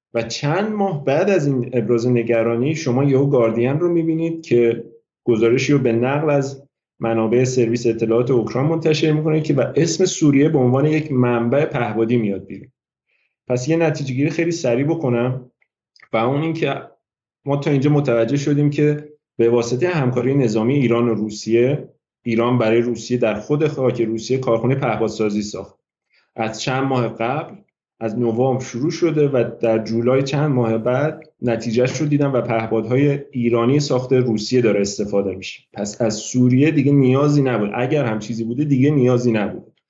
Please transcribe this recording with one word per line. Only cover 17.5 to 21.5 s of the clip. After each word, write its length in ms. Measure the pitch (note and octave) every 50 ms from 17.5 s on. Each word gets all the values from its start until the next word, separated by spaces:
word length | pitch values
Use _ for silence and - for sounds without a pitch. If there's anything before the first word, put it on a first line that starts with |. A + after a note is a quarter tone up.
| C#3 C#3+
تا 140 | C#3 E3
اینجا 180 | D3 C#3 B2+ D3
متوجه 480 | D3 D3 C#3+ C3+ A#2 A#2 A2+ A2+ C#3 C#3+
شدیم 320 | C#3+ D#3 D3 C#3+ D3 D3
که 400 | D3 D3 D3 D3 D3 D3 - - - _ _ _ _ -
به 120 | A#2 A#2
واسطهٔ 400 | A#2 A#2+ A#2 A#2 C3 B2 D#3 F3+
همکاری 460 | F3+ D#3+ C3+ B2+ B2+ C3+ A#2 B2 C3+
نظامی 400 | C#3+ C3+ A#2 G#2 A2 A2 A#2 C#3
ایران 340 | D3 C3 A#2 A#2 A#2 A#2+ A#2+
و 40 | A2
روسیه، 720 | G#2 G#2+ G#2+ G2+ - - A2